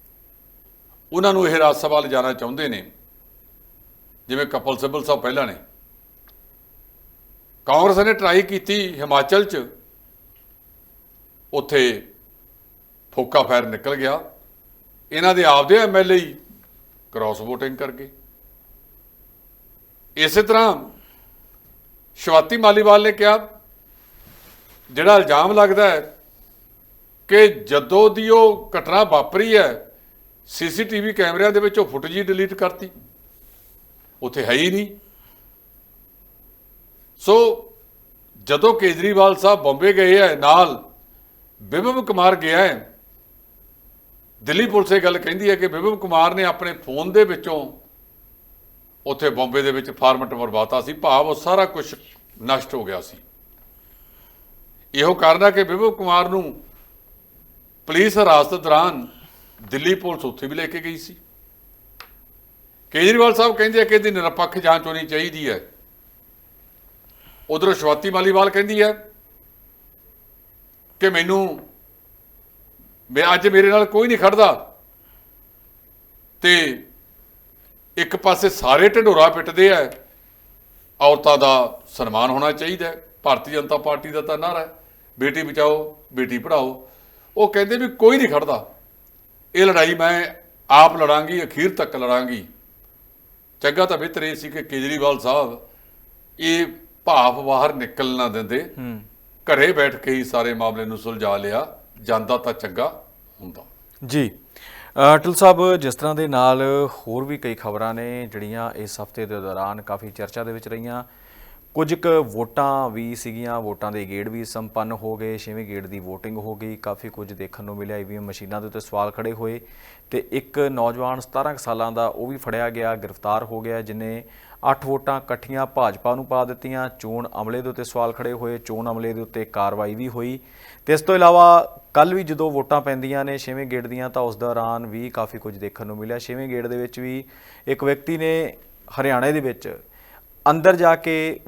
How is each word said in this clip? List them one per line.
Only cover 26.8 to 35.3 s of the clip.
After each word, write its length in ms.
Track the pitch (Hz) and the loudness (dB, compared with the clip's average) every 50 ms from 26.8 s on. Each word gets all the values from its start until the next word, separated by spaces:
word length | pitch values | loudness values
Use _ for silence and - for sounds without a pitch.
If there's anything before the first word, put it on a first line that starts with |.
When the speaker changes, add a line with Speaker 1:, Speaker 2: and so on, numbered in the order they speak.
| _ _ _ _ _ _ _ _ _ - | _ _ _ _ _ _ _ _ _ 2
Speaker 1:
ਕਿ 200 | 196 214 214 208 | 6 8 8 6
ਜਦੋਂ 640 | - - 104 - 143 143 139 120 185 202 214 214 | 6 0 -4 -2 -2 -2 0 2 4 4 6 6
ਦੀ 180 | 214 220 220 220 | 4 2 2 4
ਉਹ 420 | 226 226 226 220 208 202 - - - 170 | 6 8 8 6 6 2 -4 -8 -6 -6
ਘਟਨਾ 260 | - - 170 202 214 | -4 0 2 2 2
ਵਾਪਰੀ 520 | 180 156 147 135 - - 190 220 226 220 | 4 2 2 0 0 -2 -2 0 4 4
ਹੈ, 340 | 208 175 135 117 107 - - - _ _ _ _ _ _ _ _ _ _ | 4 4 2 0 -6 -12 -18 -20 _ _ _ _ _ _ _ _ _ _
ਸੀ 240 | - - - 170 170 | -20 -12 -8 -8 -6
ਸੀ 140 | 165 180 226 | -4 -6 -6
ਟੀ 160 | 208 220 208 | -4 -6 -6
ਵੀ 120 | 202 220 202 | -6 -4 -2
ਕੈਮਰਿਆਂ 400 | 208 185 170 170 175 202 208 202 | 0 0 0 0 2 2 2 4
ਦੇ 80 | 202 | 2
ਵਿੱਚ 180 | 208 202 202 220 | 2 2 2 0
ਉਹ 80 | 196 | -2
ਫੁਟੇਜ 300 | - 127 135 139 165 170 | -2 -4 -6 -8 -6 -6
ਹੀ 60 | 196 202 | -4 -4
ਡਿਲੀਟ 320 | 185 196 185 196 190 190 | -2 -2 -2 -2 -4 -4
ਕਰਤੀ, 360 | - 196 180 - - 196 185 - - - - _ _ _ _ _ _ _ _ _ _ _ _ _ _ _ _ _ _ _ _ _ _ 127 | -4 -4 -4 -4 -6 -12 -18 -18 -20 -20 -20 _ _ _ _ _ _ _ _ _ _ _ _ _ _ _ _ _ _ _ _ _ _ -12
ਉੱਥੇ 220 | 123 - 143 117 | -8 -6 -4 -2
ਹੈ 80 | 110 120 | 0 0
ਹੀ 180 | 139 165 185 | 2 2 0
ਨਹੀਂ। 260 | 185 202 208 202 202 - - _ _ _ _ _ | 0 -2 -4 -6 -10 -16 -20 _ _ _ _ _